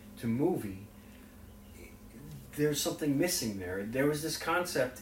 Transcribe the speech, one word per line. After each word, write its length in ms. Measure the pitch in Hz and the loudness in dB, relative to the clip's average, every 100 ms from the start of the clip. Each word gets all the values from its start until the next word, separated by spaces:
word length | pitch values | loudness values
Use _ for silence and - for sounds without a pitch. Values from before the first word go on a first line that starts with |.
| - - | -18 -6
to 60 | 117 | 0
movie, 600 | 117 160 175 107 98 - - - - - - - - - - - - - - 147 147 131 - | 4 4 2 -2 -8 -12 -18 -18 -18 -18 -18 -18 -18 -18 -16 -16 -16 -18 -16 -12 -12 -8 2
there's 240 | 151 147 | 2 4
something 380 | 170 160 151 139 | 0 0 2 4
missing 400 | 180 180 113 98 | 4 2 0 -2
there. 260 | 90 95 | -4 -4
There 220 | 104 123 143 | -2 4 4
was 160 | 147 | 4
this 140 | 156 - | 0 -2
concept 640 | - 175 - 151 127 - | 2 2 2 2 0 0